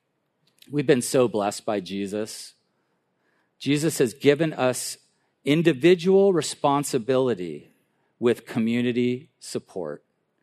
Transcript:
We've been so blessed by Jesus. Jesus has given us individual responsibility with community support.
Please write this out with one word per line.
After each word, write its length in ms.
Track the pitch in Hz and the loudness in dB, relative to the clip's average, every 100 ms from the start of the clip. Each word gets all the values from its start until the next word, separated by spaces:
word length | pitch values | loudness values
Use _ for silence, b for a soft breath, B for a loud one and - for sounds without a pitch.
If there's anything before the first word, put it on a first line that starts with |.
| _ _ _ _ _ _ - | _ _ _ _ _ _ -8
We've 160 | 143 139 | -4 2
been 160 | 131 | 2
so 260 | - 139 120 | 2 2 2
blessed 380 | 107 101 - - | 0 -2 -4 -4
by 140 | 104 | -6
Jesus. 720 | 87 98 98 104 110 - - _ _ _ _ _ _ _ _ _ _ _ | -4 -8 -6 -6 -8 -12 -18 _ _ _ _ _ _ _ _ _ _ _
Jesus 400 | 131 147 160 - | -2 0 0 0
has 160 | 123 | -2
given 380 | - 139 147 160 | 2 2 2 0
us 440 | - 127 123 - - _ _ _ _ | 0 -2 -2 -8 -12 _ _ _ _
individual 880 | 139 156 165 131 170 185 180 190 196 | 0 2 2 4 4 4 4 4 4
responsibility 1400 | 170 - - 147 143 143 131 110 131 131 92 87 73 - _ _ _ _ _ | 2 -2 -2 0 0 0 -4 0 0 0 -2 -6 -10 -16 _ _ _ _ _
with 280 | 120 113 - | 0 0 -2
community 800 | 117 113 120 123 120 123 127 160 _ | -2 0 0 0 0 -2 -2 -10 _
support. 640 | - 120 - 95 78 - _ _ _ _ | -12 -12 -10 -10 -10 -10 _ _ _ _